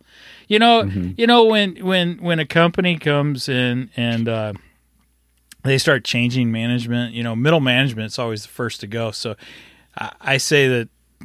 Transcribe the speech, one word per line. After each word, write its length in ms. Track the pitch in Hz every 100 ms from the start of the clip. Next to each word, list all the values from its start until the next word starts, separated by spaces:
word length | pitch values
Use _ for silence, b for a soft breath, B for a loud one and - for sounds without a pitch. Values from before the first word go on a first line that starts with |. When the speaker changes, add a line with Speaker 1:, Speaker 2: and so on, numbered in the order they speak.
| B B B B B
Speaker 1:
You 120 | 208
know, 240 | 233 233
Speaker 2:
Mm-hmm. 280 | 202 196 92 92
Speaker 1:
you 80 | 226
know, 200 | 240 220
when, 320 | 214 202 165
when, 400 | 185 185 175 170
when 180 | 175 160
a 60 | 151
company 520 | 170 170 185 180 165
comes 520 | 151 147 147 135 -
in 400 | 127 123 123 123 -
and, 320 | 120 117 113
uh, 240 | 113 107 104 b b _ _ _ _ _ _ _ -
they 140 | 131 135
start 260 | - 135
changing 480 | - 120 120 127 117
management, 600 | 113 117 123 117 120 120
you 100 | 117
know, 120 | 117 113
middle 240 | 143 165
management's 580 | 131 123 139 110 110 -
always 220 | 117 107
the 60 | -
first 300 | - 117 -
to 60 | 104
go. 240 | 117 113
So 240 | - 117 104 B B B B B -
I, 140 | - -
I 160 | - 135
say 300 | - 147 135
that, 220 | 123 113 _ _ _